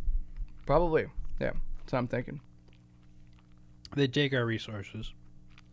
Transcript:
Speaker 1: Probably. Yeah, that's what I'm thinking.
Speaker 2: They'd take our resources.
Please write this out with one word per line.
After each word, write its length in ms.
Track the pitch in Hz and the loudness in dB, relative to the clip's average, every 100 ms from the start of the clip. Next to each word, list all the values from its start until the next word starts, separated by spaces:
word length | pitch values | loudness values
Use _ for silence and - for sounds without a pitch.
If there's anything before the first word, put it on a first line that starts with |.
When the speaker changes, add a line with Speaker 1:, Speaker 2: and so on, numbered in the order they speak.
| - - - - - - - | 2 2 0 -6 -8 -6 2
Speaker 1:
Probably. 400 | 147 175 156 98 - - - | 4 4 2 2 -2 -2 0
Yeah, 120 | - - - - | 0 0 0 -2
that's 140 | - | -2
what 60 | 131 | -2
I'm 100 | 123 | 0
thinking. 320 | 120 - 147 - - - - - - - - - - - - - - - | -2 -4 -8 -14 -20 -20 -20 -20 -20 -20 -20 -20 -20 -20 -20 -20 -20 -4
Speaker 2:
They'd 180 | 139 135 | 2 2
take 180 | 147 143 | 4 2
our 100 | 135 117 | 2 2
resources. 640 | 110 - 107 101 110 110 - - - - - - | 0 -2 -8 -8 -8 -8 -10 -16 -20 -20 -20 -20